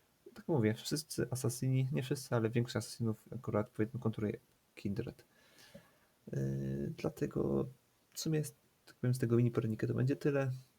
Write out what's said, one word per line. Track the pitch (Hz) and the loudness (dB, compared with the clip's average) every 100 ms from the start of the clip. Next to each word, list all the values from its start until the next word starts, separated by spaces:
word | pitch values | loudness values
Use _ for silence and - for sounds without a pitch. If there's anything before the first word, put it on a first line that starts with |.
| _ _ - | _ _ -20
tak | - - | -16 0
mówię, | 151 107 | 4 4
wszyscy | 120 - 147 - - - | 2 -4 -6 -6 -4 -4
asasini, | 127 127 - 131 131 131 | -2 -2 -2 0 2 2
nie | 147 | 0
wszyscy, | 127 147 - | -2 -4 -2
ale | 120 113 | 0 2
większość | 120 120 117 | 2 0 -2
asasinów | - - 113 107 - | -6 -2 -2 -2 -6
akurat, | 120 - 107 107 | -10 -2 0 0
powiedzmy, | - 107 123 | 0 -2 0
kontruje | 113 - 104 - _ _ _ | -2 0 -2 -2 _ _ _
Kindred. | - 101 95 - - - _ _ - - - - _ _ _ - | -8 -6 -4 -6 -8 -20 _ _ -20 -20 -20 -20 _ _ _ -8
Yy, | 135 135 135 135 139 147 165 | -2 -2 -2 -2 -2 -4 -2
dlatego | 160 - - - 139 135 131 - _ _ _ | -4 -2 -4 0 0 2 0 -6 _ _ _
w | - | -6
sumie | 160 156 | 0 0
jest, | 151 - _ _ - | 0 -6 _ _ -20
tak | - | -2
powiem, | 127 | 0
z | 127 | 2
tego | 120 120 | 4 6
mini | 120 | 6
poradnika | 135 113 110 117 | 4 0 0 0
to | |
będzie | 117 127 139 | 2 2 2
tyle. | 156 139 135 127 - | 2 2 0 -4 -10